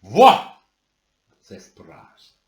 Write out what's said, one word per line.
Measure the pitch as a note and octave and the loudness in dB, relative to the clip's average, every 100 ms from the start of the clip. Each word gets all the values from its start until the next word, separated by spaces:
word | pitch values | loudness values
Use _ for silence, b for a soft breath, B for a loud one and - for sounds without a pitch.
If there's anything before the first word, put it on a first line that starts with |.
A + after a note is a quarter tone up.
Во! | G2+ C#3 B3+ - - - _ _ _ _ _ _ _ _ | -6 0 2 0 -8 -20 _ _ _ _ _ _ _ _
Це | _ F#2 | _ -20
справжнє. | _ _ D#2+ - _ _ _ _ | _ _ -20 -20 _ _ _ _